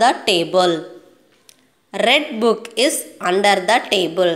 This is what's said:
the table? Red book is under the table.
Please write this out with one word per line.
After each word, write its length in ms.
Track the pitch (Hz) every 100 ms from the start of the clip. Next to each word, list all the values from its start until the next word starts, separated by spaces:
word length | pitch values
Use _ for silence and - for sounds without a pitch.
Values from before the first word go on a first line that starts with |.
the 100 | 233 - -
table? 460 | 180 165 180 180 160 - - - _ _ _ - _ _ _ _ 196 202
Red 160 | 285 302 220
book 260 | 233 220 - -
is 180 | 277 302 - - 180
under 240 | 190 202 190 180
the 80 | 240 -
table. 380 | 202 170 165 180